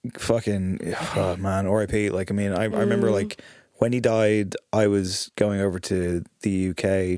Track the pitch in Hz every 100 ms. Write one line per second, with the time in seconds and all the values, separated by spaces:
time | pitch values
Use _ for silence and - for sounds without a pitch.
0 | - - - 113 110 101 92 92 - -
1 | - - 95 90 95 95 98 107 101 110
2 | 104 92 95 101 101 92 110 107 104 104
3 | 113 101 107 - - - _ - 117 123
4 | 117 110 107 107 98 - - 107 107 101
5 | 92 95 - - 104 101 98 90 - 92
6 | 87 87 - _ 107 95 92 90 98 95
7 | 92